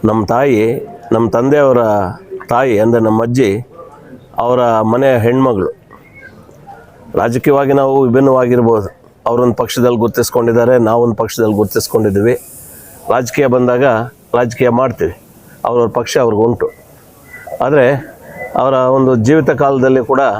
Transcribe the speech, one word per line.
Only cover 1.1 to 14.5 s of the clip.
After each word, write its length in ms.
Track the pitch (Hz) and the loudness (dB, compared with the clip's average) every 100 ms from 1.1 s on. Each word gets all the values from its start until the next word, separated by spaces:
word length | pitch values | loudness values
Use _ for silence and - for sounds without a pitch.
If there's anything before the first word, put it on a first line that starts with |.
ನಮ್ಮ 180 | 113 113 | 0 0
ತಂದೆಯವರ 480 | 117 131 147 139 123 113 104 92 - - 95 - | 0 2 2 4 2 2 0 -2 -8 -14 -16 -4
ತಾಯಿ 300 | 120 131 104 | -2 0 2
ಅಂದರೆ 220 | 113 117 | 2 2
ನಮ್ಮ 200 | 110 110 | 2 0
ಅಜ್ಜಿ, 460 | 117 123 113 101 127 - - - - - - - | 0 0 0 0 -8 -18 -20 -20 -20 -20 -18 -6
ಅವರ 440 | 120 123 120 113 | 0 2 2 0
ಮನೆಯ 360 | 107 117 139 123 | 0 0 2 2
ಹೆಣ್ಮಗಳು. 520 | 113 127 131 107 85 - _ - - - - - - - - - - - - - | 0 2 0 0 -4 -8 _ -20 -20 -20 -20 -20 -20 -20 -20 -20 -20 -20 -8 -4
ರಾಜಕೀಯವಾಗಿ 580 | 110 120 147 139 139 | -2 -2 0 2 2
ನಾವು 280 | 139 135 135 | 0 2 2
ವಿಭಿನ್ನವಾಗಿರ್ಬೋದು, 880 | 131 123 135 131 127 123 117 113 95 - - _ - | 2 2 2 2 2 2 2 0 -2 -12 -20 _ -4
ಅವರೊಂದು 260 | 120 123 | 0 0
ಪಕ್ಷದಲ್ಲಿ 440 | 113 117 - 123 120 | -2 -4 0 0 2
ಗುರುತಿಸ್ಕೊಂಡಿದ್ದಾರೆ, 800 | 113 110 117 123 117 117 117 127 | -2 -2 -2 -2 0 2 2 2
ನಾವೊಂದು 380 | 110 117 120 107 | 2 2 0 -2
ಪಕ್ಷದಲ್ಲಿ 400 | 110 - 110 104 | -6 -2 0 0
ಗುರುತಿಸ್ಕೊಂಡಿದ್ದೀವಿ. 840 | 101 - - 117 107 98 110 123 - - - - - - - | -2 -2 -2 -2 0 0 0 -2 -8 -20 -20 -20 -20 -20 -4
ರಾಜಕೀಯ 360 | 120 120 - 139 | -4 -2 -2 0
ಬಂದಾಗ 360 | 123 123 123 135 113 120 - - 117 | 2 0 2 2 0 -4 -14 -4 -2
ರಾಜಕೀಯ 340 | 123 | -2